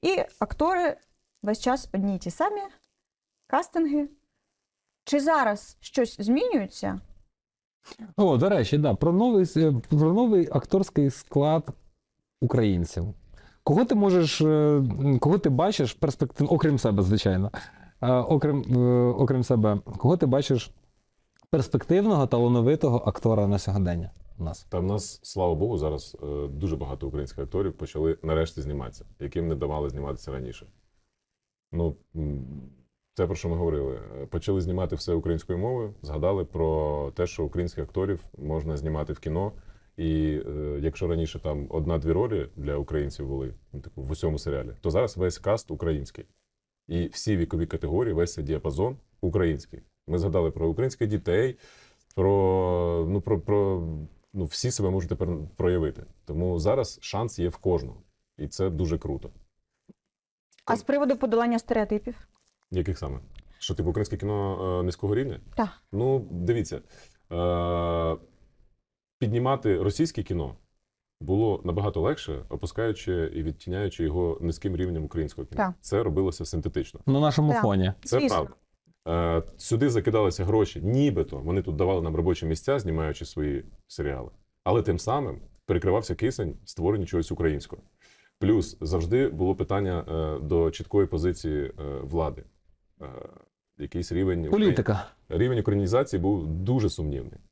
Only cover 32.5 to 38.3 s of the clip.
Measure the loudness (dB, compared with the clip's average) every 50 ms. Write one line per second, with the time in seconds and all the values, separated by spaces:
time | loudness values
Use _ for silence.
32.5 | -12 -14 -14 -16 -20 _ _ _ _ _ _ _ _ -2 -2 -2 -2 -4 -4 -4
33.5 | -2 0 0 0 0 -2 -2 -4 -6 -8 -10 -14 -12 -12 -12 -6 -6 -6 -2 -2
34.5 | -2 0 0 -2 -2 -2 -2 -4 -4 -6 -4 -2 -2 -2 0 0 -2 -2 -2 -4
35.5 | -4 -4 -2 -2 -4 -4 -6 -8 -10 -12 -12 -8 -6 -2 0 0 0 0 -2 -4
36.5 | -2 0 0 2 2 0 0 -2 -2 -4 -4 -6 -2 -2 -2 -2 -2 -4 -6 -4
37.5 | -2 -2 -4 -4 -4 -6 -10 -6 -2 -2 -2 -2 -2 -4 -6 -14